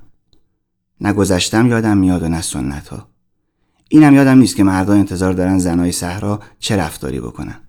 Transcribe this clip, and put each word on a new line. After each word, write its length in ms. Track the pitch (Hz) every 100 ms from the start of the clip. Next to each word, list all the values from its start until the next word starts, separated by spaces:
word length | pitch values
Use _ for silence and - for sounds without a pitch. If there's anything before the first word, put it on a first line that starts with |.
| - _ _ _ _ _ _ _ _ -
نه 120 | 104
گذشتم 540 | 101 95 87 - 110 123
یادم 300 | 117 110 101
میاد 260 | 92 87
و 40 | 82
نه 140 | 82
سنت‌ها. 640 | - 73 64 71 - - - _ _ _ _ _ _ _ -
اینم 240 | 156 147
یادم 240 | 139 135 131
نیست 180 | 110 -
که 80 |
مردا 300 | 95 95 95
انتظار 400 | 101 98 90 92
دارن 240 | 90 90 95
زنای 340 | 90 85 87
صحرا 480 | 85 87 95 101 104 - _
چه 160 | - 104
رفتاری 440 | 78 - 69 65
بکنن. 420 | 60 - 60 -